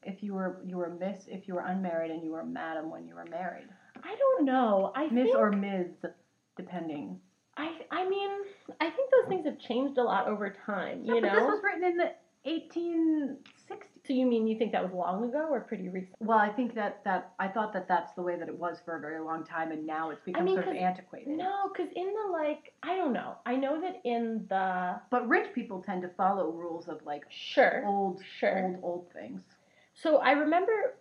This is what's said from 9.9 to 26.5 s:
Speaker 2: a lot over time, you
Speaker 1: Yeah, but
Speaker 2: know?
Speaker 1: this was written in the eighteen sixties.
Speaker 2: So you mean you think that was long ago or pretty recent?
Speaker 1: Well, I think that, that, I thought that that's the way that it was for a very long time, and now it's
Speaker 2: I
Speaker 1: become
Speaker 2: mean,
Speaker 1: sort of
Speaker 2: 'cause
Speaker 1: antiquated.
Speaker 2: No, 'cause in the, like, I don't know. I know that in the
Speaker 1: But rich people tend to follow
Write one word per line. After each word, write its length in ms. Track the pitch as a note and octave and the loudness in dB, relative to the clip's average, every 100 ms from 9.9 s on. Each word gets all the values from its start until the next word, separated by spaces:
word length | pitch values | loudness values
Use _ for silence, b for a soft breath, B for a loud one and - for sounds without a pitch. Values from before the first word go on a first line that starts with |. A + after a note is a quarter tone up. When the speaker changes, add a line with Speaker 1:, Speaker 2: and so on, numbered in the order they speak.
| B3+ | 2
Speaker 2:
a 60 | |
lot 240 | A#3 F#3+ F#3+ | 2 2 2
over 280 | G#3 G3+ - - | -2 -4 -6 -6
time, 380 | G3+ C#3+ C#3 | -4 -4 -6
you 120 | - A#3 | 2 4
Speaker 1:
Yeah, 60 | |
but 60 | G#3 | 6
Speaker 2:
know? 60 | G3+ | 6
Speaker 1:
this 40 | |
was 180 | B3 G#4+ | 4 2
written 200 | G4 F4 | 0 2
in 140 | F4+ F4 | 0 2
the 140 | F4 - _ _ C4+ | 0 -2 _ _ -4
eighteen 920 | D#4+ - E4+ E4+ E4 D#4+ D#4 C4+ - - _ _ | -4 -4 -4 -2 2 4 4 0 -6 -14 _ _
sixties. 220 | G4+ - - - | -16 -16 -20 -2
Speaker 2:
So 80 | |
you 120 | B3+ B3+ | 2 4
mean 220 | A#3 A3 | 4 2
you 100 | A3 | 2
think 140 | F#3+ | 0
that 120 | F3+ | 2
was 100 | F#3 | 0
long 320 | F#3 F3 F#3+ A#3+ | -2 -2 0 0
ago 200 | C4+ D#4 | -2 0
or 80 | C4 | -2
pretty 280 | - G3+ F#3 | -2 -8 -6
recent? 260 | F#3 F#3 - | -8 -8 -8
Speaker 1:
Well, 180 | A3 A3+ | 4 6
I 120 | G#3 | 4
think 260 | G#3+ A#3+ A3+ | 2 -2 0
that, 280 | G#3 - | -4 -2
that, 300 | G#3 F#3 - - | -2 -2 -2 -4
I 100 | F#3+ | -2
thought 240 | A3+ G#3+ | 0 -2
that 160 | F#3+ F3+ | -4 0
that's 240 | F#3 - | 0 0
the 80 | - | -6
way 160 | F3 F3 | -4 -4
that 80 | E3 | -6
it 100 | - | -6
was 220 | E3+ E3 - | -6 -6 -8
for 100 | D#3+ | -8
a 60 | |
very 180 | D3 D#3+ | -6 -8
long 240 | D#3+ E3 | -4 -6
time, 280 | D#3 E3 D#3+ | -4 -4 -4
and 140 | D#3+ D#3 | -4 -4
now 260 | D#3 D#3+ | -4 -4
it's 100 | D3 | -6
Speaker 2:
I 40 | - | -4
Speaker 1:
become 140 | F3 F3+ | 0 2
Speaker 2:
mean, 100 | F#3 | 2
Speaker 1:
sort 120 | F3+ | 0
of 60 | - | 0
Speaker 2:
'cause 60 | |
Speaker 1:
antiquated. 460 | F#3 F#3 - - C4+ | 0 -2 -10 -12 -6
Speaker 2:
No, 400 | D#4 F#4 G4 G4 F#4+ | -2 -2 0 -2 -2
'cause 140 | E4 | -4
in 120 | - F#4 | -2 -2
the, 180 | G#4 G#4 | -2 -2
like, 420 | E4+ D4+ D4+ - _ | 0 0 -2 -8 _
I 120 | D4+ F#4+ | -4 0
don't 160 | D#4+ | 0
know. 240 | G#3 - - - | 0 -4 -8 -2
I 120 | B3+ | 0
know 240 | C4+ D#4 | 0 0
that 180 | F4+ F4+ A#3+ | -2 -4 -2
in 400 | A#3 A#3 A3+ F#3 | 0 0 -2 0
the 540 | F#3+ F#3+ F3+ F3+ G3+ - | 0 2 0 -2 -4 0
Speaker 1:
But 180 | B3 A3+ | 0 4
rich 240 | F4+ A4 | 2 2
people 280 | - - F#3 | -6 -6 -8
tend 220 | F#3 F#3 | -4 -4
to 60 | F3+ | -4
follow 420 | - F#3+ G3 D#3 | 0 2 2 0